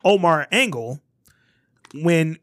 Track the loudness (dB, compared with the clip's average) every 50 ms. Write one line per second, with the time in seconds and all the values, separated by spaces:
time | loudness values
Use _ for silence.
0 | 0 2 2 4 2 2 2 0 0 0 0 0 0 0 -4 -8 -8 -10 -12 -14
1 | _ _ _ _ _ _ _ _ _ _ _ _ _ _ _ _ _ -20 -10 -4
2 | -2 0 2 2 0 -2 -4 -10